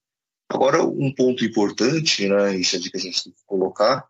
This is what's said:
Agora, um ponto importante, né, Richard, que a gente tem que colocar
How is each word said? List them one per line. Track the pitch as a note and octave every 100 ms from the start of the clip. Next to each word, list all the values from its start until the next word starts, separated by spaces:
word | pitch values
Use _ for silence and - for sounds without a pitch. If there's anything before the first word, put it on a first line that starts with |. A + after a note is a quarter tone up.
| _ _ _ _ -
Agora, | - C3+ D#3
um | E3+ - C#3
ponto | C3 B2+ B2
importante, | A2+ A2 G2+ - A#2 D#3+ D#3 - G2
né, | G2+ G2+
Richard, | F#2+ F2 F#2 F#2
que | F#2+
a |
gente | F2+ -
tem | -
que | - -
colocar | G2 F#2 - A2 D3